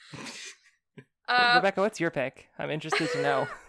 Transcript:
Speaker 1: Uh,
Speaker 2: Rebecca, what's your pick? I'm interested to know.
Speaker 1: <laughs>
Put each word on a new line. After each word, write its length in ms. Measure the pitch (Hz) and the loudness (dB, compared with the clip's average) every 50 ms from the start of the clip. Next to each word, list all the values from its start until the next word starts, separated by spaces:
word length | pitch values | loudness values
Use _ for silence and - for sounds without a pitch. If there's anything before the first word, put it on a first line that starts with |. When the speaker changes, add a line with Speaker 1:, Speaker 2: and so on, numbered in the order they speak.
| - - - - - - - - - - - - _ _ _ _ _ _ _ - - _ _ _ _ | -20 -18 -18 -16 -16 -16 -16 -16 -16 -18 -18 -20 _ _ _ _ _ _ _ -20 -20 _ _ _ _
Speaker 1:
Uh, 260 | - 247 247 240 240 240 | 0 2 4 4 6 6
Speaker 2:
Rebecca, 240 | 247 190 196 196 190 | 4 4 4 2 2
what's 180 | 196 220 - - | 0 0 0 0
your 100 | 165 165 | -2 -2
pick? 380 | - 151 127 131 - - - _ _ - | 0 -2 -4 -4 -6 -10 -20 _ _ -10
I'm 120 | 139 143 | -6 -6
interested 400 | 147 156 156 156 - - 160 151 - | -6 -6 -4 -4 -2 -2 0 0 0
to 100 | - 139 | 0 0
know. 260 | 143 139 135 131 135 - | 0 0 0 -2 -4 -6
Speaker 1:
<laughs> 60 | - - | -12 -18